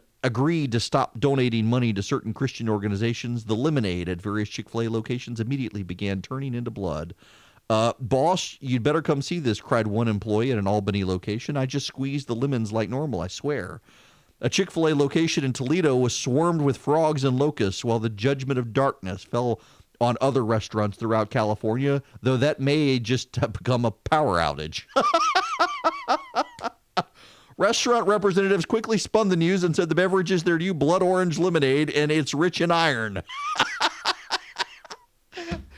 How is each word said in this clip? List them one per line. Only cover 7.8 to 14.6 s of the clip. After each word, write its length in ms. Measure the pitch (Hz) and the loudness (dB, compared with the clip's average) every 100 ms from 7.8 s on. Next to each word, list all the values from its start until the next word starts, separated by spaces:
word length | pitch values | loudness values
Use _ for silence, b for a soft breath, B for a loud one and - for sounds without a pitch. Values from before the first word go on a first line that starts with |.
| 117 - | 2 -2
"Boss, 600 | 110 131 156 185 - - | -2 2 2 0 -4 -10
you'd 220 | 135 123 | -4 0
better 180 | 110 160 | 2 0
come 220 | 147 143 | 0 -2
see 160 | - 175 | -2 -2
this," 240 | 131 104 | -2 -2
cried 240 | - 120 107 | 0 0 0
one 220 | 104 117 | 0 0
employee 440 | 104 110 107 123 | 0 0 0 2
at 60 | 113 | 0
an 80 | 98 | 0
Albany 380 | 104 98 101 | 0 0 0
location. 520 | 92 92 - 107 - 143 | 0 -2 -4 -6 -4 -4
"I 80 | |
just 220 | 131 139 - | -2 -4 -6
squeezed 400 | - 135 143 135 | -6 -4 -4 -4
the 80 | |
lemons 360 | 117 143 127 107 | -2 0 0 0
like 200 | 110 104 | -2 -2
normal, 320 | 127 151 98 | -4 -4 -4
I 60 | 87 | -6
swear." 520 | - 143 139 90 85 b b b b b - | -6 -4 -4 -6 -12 b b b b b -6
A 80 | 120 | -2
Chick-fil-A 440 | - | 0